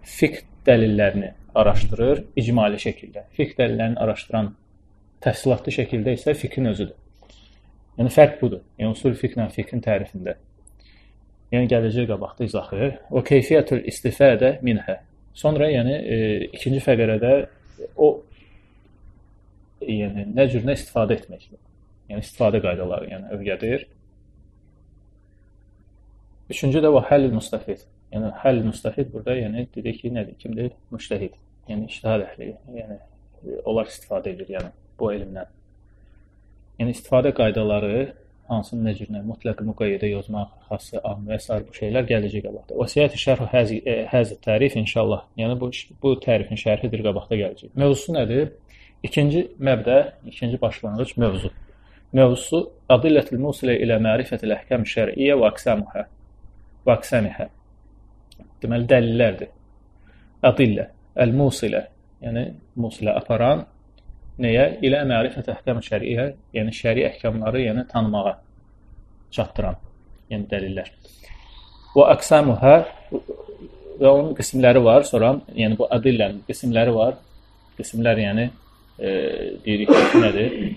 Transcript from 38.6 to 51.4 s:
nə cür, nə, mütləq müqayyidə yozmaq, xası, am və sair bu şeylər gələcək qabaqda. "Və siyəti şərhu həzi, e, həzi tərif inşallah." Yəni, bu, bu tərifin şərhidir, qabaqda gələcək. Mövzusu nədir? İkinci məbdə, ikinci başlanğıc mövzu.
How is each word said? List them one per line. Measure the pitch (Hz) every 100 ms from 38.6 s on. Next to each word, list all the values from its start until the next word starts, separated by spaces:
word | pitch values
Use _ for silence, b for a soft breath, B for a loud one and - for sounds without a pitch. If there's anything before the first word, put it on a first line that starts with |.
| - 120 110
nə |
cür, | 101 107
nə, | 104
mütləq | 104 110 117 104
müqayyidə | 107 104 104 98 104
yozmaq, | 101 98 107 101 - _
xası, | 104 - 113
am | - 101 104
və | 107
sair | - 107 98
bu |
şeylər | - 107 123 120
gələcək | 113 104 104
qabaqda. | 101 104 - -
"Və | 117
siyəti | 143 147 -
şərhu | - 127 113
həzi, | 127 110 110
e, | 131 113 110
həzi | 127 110 104
tərif | - 110 139 117
inşallah." | 107 117 107 101 - -
Yəni, | 113 123
bu, | 123 - - -
bu | 135 131
tərifin | - 139 147 107
şərhidir, | 113 107 123 110
qabaqda | 107 98 - 110
gələcək. | 95 - -
Mövzusu | 135 143 139 -
nədir? | 160 113 123 151 - _ b b b
İkinci | - - 147 160 175 -
məbdə, | 135 120 107 131 143 - 120
ikinci | - 120 123
başlanğıc | 113 - 107 107 127 -
mövzu. | 113 95